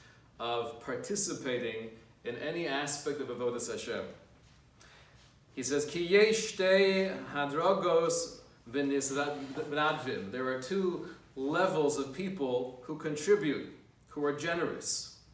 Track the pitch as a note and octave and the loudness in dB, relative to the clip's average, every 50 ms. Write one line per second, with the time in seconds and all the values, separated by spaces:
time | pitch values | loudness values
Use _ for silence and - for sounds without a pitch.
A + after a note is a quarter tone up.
0 | - - - - - - - - A#2 A#2 A#2 A#2 A2+ A#2 - - - C#3 B2 - | -20 -20 -20 -20 -20 -20 -12 -6 -4 -2 0 0 -2 -2 -6 -8 -6 -6 -6 -4
1 | - - G3+ - - F3 D3 - - C3 B2 A#2 A#2 A2+ A2 A2+ A2+ A2+ - - | -4 -2 -2 0 0 -2 -2 -4 -2 -2 -2 -2 -2 -4 -6 -6 -8 -10 -12 -16
2 | - - - _ - A#2+ A#2+ - C#3+ D3+ E3+ E3+ E3+ D3 C3+ C#3 D3 C3+ - - | -20 -20 -20 _ -8 -8 -8 -6 -6 -4 -4 -4 -2 -2 -2 -2 -2 -4 -4 -4
3 | - D3+ C3+ - B2+ A2+ A#2+ A#2+ B2 A#2+ A#2 A#2+ - A#2 A2 - - A#2+ A2 G2 | -4 -4 -4 -4 -4 -6 -4 -2 -2 -2 -2 -2 -4 -4 -6 -6 -6 -4 -4 -4
4 | - - - - - - - - - - - - - - _ - - - - - | -6 -8 -12 -16 -20 -20 -20 -20 -20 -20 -20 -20 -20 -20 _ -20 -20 -20 -20 -20
5 | - - - - - - - - _ - - C3+ B2 A#2+ C#3+ C#3+ D3 - - E3+ | -20 -20 -20 -20 -20 -20 -20 -20 _ -14 -10 -6 -2 0 0 0 0 0 -2 -2
6 | E3+ E3+ G3 G3+ A3 A3 G3+ - - - - - F#3 F#3 F#3+ G3 G3 F#3+ F#3+ F#3+ | 2 4 6 8 8 6 6 2 0 -2 0 2 4 6 6 8 8 6 6 4
7 | F#3+ F#3+ F#3 - - - - C#3+ C#3+ C#3 C#3 D#3+ E3+ F#3+ F#3+ F#3 F3+ F3+ E3 E3 | 2 0 -2 -4 -8 -6 -4 -2 -2 0 0 2 4 4 4 4 4 4 4 6
8 | E3 E3 - - - - - - - - - - - A#2 A#2 C#3+ C#3+ C#3 C#3 C#3 | 6 4 2 0 0 -4 -8 -14 -18 -20 -20 -20 -12 -4 -2 0 2 2 2 2
9 | B2+ - C3+ C#3 C#3+ C#3+ - - - - - D#3 D3+ D3 C#3+ D3+ D3+ D#3 D#3 - | 2 0 0 0 0 0 -2 -4 -8 -8 -6 -6 -6 -2 0 2 2 2 2 0
10 | - C3 A2 - G2 - B2 B2+ C3 C3 C3 C3 - - F#3+ G3 F#3+ F3+ E3 - | -2 -4 -4 -4 -6 -6 -6 -4 -2 -2 -2 -4 -4 -2 0 0 2 0 0 -2
11 | - - - - - - - C3+ C3+ C#3+ D#3+ F3 F#3 - C#3+ D#3 D3 C#3 - C#3 | -6 -10 -14 -16 -20 -14 -8 -6 -4 0 2 2 2 4 4 4 2 4 2 0
12 | C3 C3 - F3+ G3 F#3+ F#3+ - C#3 B2+ - - - - - - - - D#3 D3+ | -2 -4 -4 -4 -4 -4 -2 -2 0 0 0 0 0 -4 -8 -10 -10 -8 -8 -6
13 | - D#3 D3 - - G3 G#3 G3+ D#3 D3 B2 G#2 - - - - - - _ _ | -4 -4 -4 0 4 4 4 6 4 2 0 -2 -4 -8 -14 -18 -20 -20 _ _
14 | - - - D3+ C#3+ C#3+ C#3 - - E3+ E3+ E3+ D#3 - - - - - - - | -20 -12 -4 -2 0 0 0 0 -2 -2 0 0 -2 -2 -4 -4 -2 -2 -2 -2
15 | - - - - - - | -4 -8 -14 -20 -20 -20